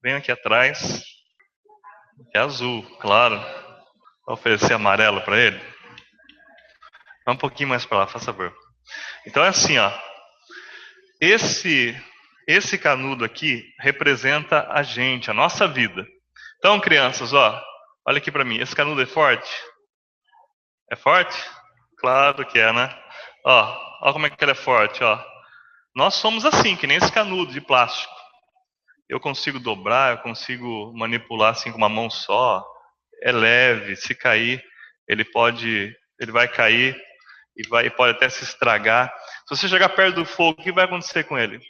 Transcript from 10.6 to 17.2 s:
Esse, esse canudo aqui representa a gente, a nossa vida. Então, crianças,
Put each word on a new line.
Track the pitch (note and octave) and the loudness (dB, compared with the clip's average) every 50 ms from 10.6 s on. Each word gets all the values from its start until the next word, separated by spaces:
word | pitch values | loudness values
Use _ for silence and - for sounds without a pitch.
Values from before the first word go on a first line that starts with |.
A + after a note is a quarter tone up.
| - - - - - - _ _ _ _ _ _ | -20 -20 -20 -20 -20 -20 _ _ _ _ _ _
Esse, | D3+ E3+ G#3+ A3+ - - - - - F3+ D3+ C3+ A#2+ A#2+ A#2 - - - - _ _ _ _ _ _ | 2 4 4 4 2 -2 -4 -4 -2 0 2 2 0 0 -4 -10 -18 -20 -20 _ _ _ _ _ _
esse | - D#3 G3 F#3+ - G#3 | 2 2 2 2 0 -6
canudo | F#3+ - D3+ C3+ B2+ C3 C#3 C3+ B2 A#2 | 0 0 0 0 0 -2 -6 -4 -4 -6
aqui | A2 - - D#3 D3+ B2+ A#2 - - _ - | -6 -6 -6 -4 -4 -4 -4 -8 -18 _ -2
representa | - C#3 C#3 - D#3 D3 C3+ B2 - E3+ D3 D3+ D3 - D#3+ D3 - - | -2 -2 -2 2 2 2 2 2 0 0 0 0 0 0 0 0 0 0
a | - D3 | -2 -2
gente, | C#3+ B2 A2 A#2+ B2+ C3 B2+ B2 - - | -2 -2 -4 -4 -2 -2 -4 -4 -6 -4
a | G#2+ | 0
nossa | A2 C#3+ F3 - - - | 0 0 0 2 0 -2
vida. | F2+ C#3 C3 A#2 G#2 - F#2 - - _ _ _ _ _ - - - _ _ | 0 0 -2 -2 -2 -4 -10 -12 -12 _ _ _ _ _ -20 -20 -20 _ _
Então, | - G3 G#3 G3 | 4 4 4 4
crianças, | - - D#3+ C#3+ C3+ B2+ C3 - | 2 2 2 4 2 2 -2 -6